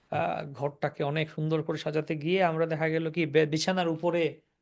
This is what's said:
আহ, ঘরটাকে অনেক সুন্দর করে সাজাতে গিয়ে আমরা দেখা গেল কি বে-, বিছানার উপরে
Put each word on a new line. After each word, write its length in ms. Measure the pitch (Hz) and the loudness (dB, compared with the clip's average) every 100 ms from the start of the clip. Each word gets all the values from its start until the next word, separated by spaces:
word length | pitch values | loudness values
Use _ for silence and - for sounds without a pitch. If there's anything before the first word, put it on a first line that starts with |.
| _ | _
আহ, 420 | 156 170 165 151 | -2 -2 -4 -8
ঘরটাকে 520 | 139 139 139 143 - | -6 -6 -2 -4 -2
অনেক 260 | 139 156 156 | -2 -2 -2
সুন্দর 320 | - 156 160 | -2 0 0
করে 160 | 156 156 | -2 -4
সাজাতে 380 | 151 151 151 156 | -2 -2 -2 -4
গিয়ে 280 | 156 190 | 0 2
আমরা 220 | 175 160 165 | 2 2 0
দেখা 220 | 156 160 | 0 0
গেল 220 | 160 160 | 0 -2
কি 160 | 165 151 | 0 2
বে-, 200 | 151 151 | 4 4
বিছানার 420 | 156 190 185 170 | 2 0 2 0
উপরে 520 | 160 175 170 156 - _ _ | 0 0 2 0 -4 _ _